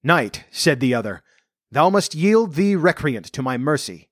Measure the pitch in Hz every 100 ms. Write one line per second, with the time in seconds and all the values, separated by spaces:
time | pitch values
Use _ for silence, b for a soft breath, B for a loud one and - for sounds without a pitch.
0 | 139 170 107 - _ - 165 135 131 120
1 | 107 92 _ _ _ _ _ 131 170 196
2 | - 156 185 220 226 147 202 190 175 -
3 | 151 117 - - 131 127 135 147 - 85
4 | _